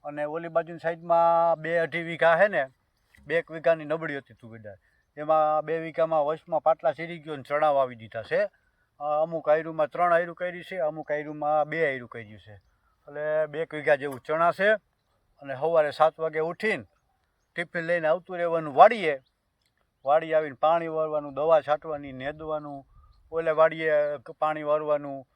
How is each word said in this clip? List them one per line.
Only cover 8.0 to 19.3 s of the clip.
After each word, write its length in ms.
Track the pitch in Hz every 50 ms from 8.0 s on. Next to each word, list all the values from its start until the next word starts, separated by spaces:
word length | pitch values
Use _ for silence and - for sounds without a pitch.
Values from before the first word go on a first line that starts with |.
| 113 110 - 117 107
છે. 220 | - 151 180 208 196 _ _ _ _ _ _ _ _ _ _
અ, 220 | 143 147 147 151
અમુક 280 | 160 165 165 160 147 151
આયરુમાં 380 | 151 156 160 165 160 160 151
ત્રણ 260 | 143 _ 160 175 175 170
આયરું 220 | 165 175 170 165
કરી 280 | - 180 180 175 175 160
છે, 140 | - 190
અમુક 340 | 185 165 151 156 156 147 -
આયરુમાં 540 | 151 147 147 147 151 151 147 147 151 151 147
બે 220 | 151 151 165 165
આયરું 220 | 147 135 131 123 117
કર્યું 300 | - 117 113 104 107 101
છે. 140 | _ 107 104
એટલે 920 | 95 _ _ _ _ _ _ _ _ _ - 143 147 151 151 156 156 156
બે 120 | 151 147 151
એક 140 | 165 - -
વીઘા 220 | 151 143 147 151
જેવું 240 | 135 135 143 135 123
ચણા 320 | _ - 151 160 165 170
છે. 220 | 160 - 190 208 220 202 _ _ _ _ _ _ _ _ _ _ _ _
અને 140 | 143 139 135
સવારે 360 | 127 143 160 170 160 151 147
સાત 280 | 143 - 156 160 160 -
વાગે 200 | 160 160 151 156
ઉઠીને 460 | 156 165 175 _ - 220 202 147 107 _ _ _ _ _ _ _ _ _ _ _ _ _ _
ટિફિન 260 | - 170 160 _ 175
લઈને 260 | 165 165 175 170 160
આવતું 300 | 156 165 185 170 - 185
રહેવાનું 360 | 175 175 170 165 165 160 151 131
વાડીએ, 480 | 143 180 220 240 226 185 160 143 131 131 _